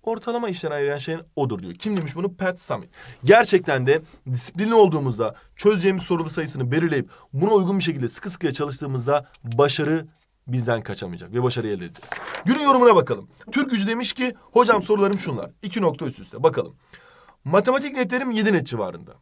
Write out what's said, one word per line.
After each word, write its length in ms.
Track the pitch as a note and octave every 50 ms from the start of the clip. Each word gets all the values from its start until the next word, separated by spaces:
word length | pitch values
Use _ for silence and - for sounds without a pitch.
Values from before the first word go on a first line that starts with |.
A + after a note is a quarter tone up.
| _
ortalama 460 | A3 A3+ A3 - A#3 A#3 A#3+ A#3+ G#3+
işten 220 | F3+ F3 - D#3+
ayıran 280 | D3 D3 C#3+ C#3+ C#3+ D3
şeyin 220 | C3+ - D#3+ E3 E3 _ _
odur 260 | - C#3+ A#2+ A2 F#2+ F2
diyor. 120 | F2+ F2
Kim 220 | - - G#3+ G#3
demiş 200 | F#3 D#3+ C#3+ B2+
bunu? 200 | D#3+ F3+ G3+ F3+
Pat 240 | - F#3+ F#3 F3+ F3
Summitt. 300 | - - C3+ G#2 F2+ - _ - - - B2 _ -
Gerçekten 640 | C3 G3 A3+ B3 - G#3 F#3 F3+ E3+ D3 C3 B2+
de 160 | C3 D3 D#3 D#3 _ - _ _ C3+ B2+
disiplinli 420 | A#2+ - - - E3 G#3 G#3+ A#3
olduğumuzda, 600 | A3+ G#3 F#3 D3+ D#3 C#3 C3 A2+ G2+ A2+ G#2+ - - _ _ _
çözeceğimiz 460 | - - G#3 G#3+ F#3+ E3+ G3 F#3+ F#3 F3
sorulu 280 | - F#3+ E3 E3 D#3
sayısını 420 | - - D#3 C#3 - C#3 B2+ B2 C3
belirleyip 380 | D#3+ E3+ E3+ D3+ D3 F3+ - - - - _ -
buna 180 | C3+ E3 G#3
uygun 280 | A3 G3+ F#3 F3 G3 G3
bir 60 | D3
şekilde 240 | E3 D3+ C#3 B2+ -
sıkı 220 | - - - G#3
sıkıya 220 | D#3+ - - D#3 C#3+
çalıştığımızda 760 | - D3 D3 C3 C3 D3+ C#3 C3 C3 A#2 C3 C#3+ D3 C#3+ _ _ - _
başarı 640 | B2 A2+ A#2 C#3+ C#3+ C#3+ - D3+ D3 D#3 E3 D#3 D#3 _ _ _ _ _ _ _
bizden 360 | - B2 B2+ A#2 A#2 A#2 A2+ G#2
kaçamayacak 500 | - G2+ - G2 F#2 F2 F2 F2+ E2 G2+
ve 100 | B2 B2
başarı 240 | B2+ B2 B2 A2
elde 180 | A2 G#2 F#2 F2
edeceğiz. 260 | E2+ E2 - - - - - - - - - -
Günün 180 | F3 B3+ D#4 D4
yorumuna 340 | C#4 C4 B3+ B3 A#3+ G#3+
bakalım. 320 | F3 C3+ - A#2+ G2 G2+ _ _ _ - - A3+
Türk 180 | C4+ C#4+ C#4
Gücü 180 | B3+ G#3 G3 G#3
demiş 240 | A3+ A#3 B3 - -
ki, 220 | - B3+ B3+ A#3+ -
"Hocam 420 | _ _ _ A3+ B3 A3+ A#3 G#3 F3+
sorularım 360 | - G#3+ G3+ G3 G3 G3 F#3+
şunlar." 320 | - E3+ C3+ G#2+ D#2+ - - _ -
İki 200 | G3+ F3+ A3+ G3
nokta 240 | E3 C3+ B2+ E3+
üst 140 | C3+ A#2 -
üste. 220 | G2 - - A2 C3+
Bakalım. 340 | D#3+ B2 C3+ - - - _ _ _ - - _ - _ _ _ - _ _ _
"Matematik 520 | C3+ D#3+ G3+ G3+ B3 B3+ C#4 C4+ D4 C4
netlerim 340 | C4 B3 F#3 B3 B3+ C#4 B3+
yedi 220 | A#3 G#3+ G#3+ G#3+ G#3
net 140 | E3 D3
civarında. 460 | - B2 A2 G2+ F2+ E2+ E2 D#2+ - - _